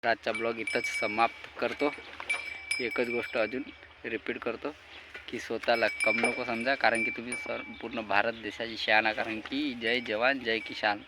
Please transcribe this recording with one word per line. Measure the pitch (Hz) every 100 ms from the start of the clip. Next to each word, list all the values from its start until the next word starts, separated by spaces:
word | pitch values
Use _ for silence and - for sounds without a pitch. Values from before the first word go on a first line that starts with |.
| 120
आजचा | 113 -
ब्लॉग | 110 113 117
इथंच | 113 123 117 -
समाप्त | 110 107 117 - - -
करतो. | 120 120 143 - - - - - - - - -
एकच | 123 - 120
गोष्ट | 120 113 -
अजून | 107 123 - - - - 120
रिपीट | 113 - 127
करतो | - 117 - 151 - - - - -
की | 120
स्वतःला | - 113 - 117 110
कम | - - 113
नको | 117 120 123
समजा, | 113 120 135
कारण | 113 113
की | 113
तुम्ही | 120 117
संपूर्ण | 123 - 117 135 113 117 120
भारत | 110 101 110
देशाची | 113 110 - 117 110
शान | - 107 110
आहे, | 110
कारण | 117 110
की | - 135 147
जय | 120 113 123
जवान | 120 107 123 139
जय | 117 113
किसान. | - - 107 104